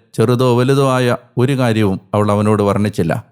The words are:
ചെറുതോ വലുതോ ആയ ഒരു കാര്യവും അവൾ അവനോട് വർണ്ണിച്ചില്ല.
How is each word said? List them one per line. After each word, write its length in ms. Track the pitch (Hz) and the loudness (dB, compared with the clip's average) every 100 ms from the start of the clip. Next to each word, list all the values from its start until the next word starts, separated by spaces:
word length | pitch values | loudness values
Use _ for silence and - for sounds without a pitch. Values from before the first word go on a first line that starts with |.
| _ | _
ചെറുതോ 360 | - 117 120 127 120 | -2 0 2 2 2
വലുതോ 300 | 127 139 139 | 2 2 0
ആയ 240 | 127 123 - - - | 0 0 -2 -6 -2
ഒരു 160 | 127 131 | -2 0
കാര്യവും 400 | 123 110 104 95 - | 0 0 0 -2 -4
അവൾ 140 | 107 104 | -2 0
അവനോട് 300 | 104 107 104 | 0 0 0
വർണ്ണിച്ചില്ല. 500 | 101 98 104 - 80 101 - | 0 0 -2 -2 -4 -4 -8